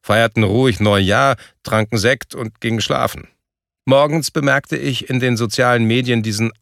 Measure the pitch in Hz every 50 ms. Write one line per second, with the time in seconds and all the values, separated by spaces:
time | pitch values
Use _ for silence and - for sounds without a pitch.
0 | _ - 104 110 117 110 - - 107 95 98 120 131 131 110 90 104 107 101 101
1 | 98 92 101 117 139 139 127 - - - _ _ - - 110 110 110 104 120 110
2 | 95 120 135 - - - - - - 110 - _ - 117 113 113 101 - - 65
3 | - - - - - - _ _ _ _ _ _ _ _ _ _ - - 131 139
4 | 143 151 147 165 147 - - 160 143 139 131 139 - - 160 135 131 143 127 -
5 | - - - 127 123 127 123 107 120 107 - 135 127 123 123 120 113 110 113 127
6 | 123 123 123 113 107 113 104 107 113 113 - _